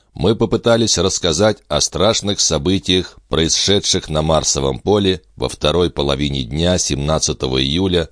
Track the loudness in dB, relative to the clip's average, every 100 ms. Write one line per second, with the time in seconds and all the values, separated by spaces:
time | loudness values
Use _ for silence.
0 | _ -2 0 2 0 0 2 2 2 0
1 | 0 0 -2 2 2 0 _ -2 -2 0
2 | 0 0 -4 -2 -2 0 0 0 2 0
3 | 0 -12 _ 0 0 0 0 0 0 -2
4 | -2 -2 2 0 0 -2 -2 -2 0 2
5 | 2 -2 -6 -8 -8 -2 0 2 0 0
6 | -2 0 -2 -2 -4 -2 0 0 -2 -2
7 | -2 0 -2 -2 -2 0 0 0 0 0
8 | -2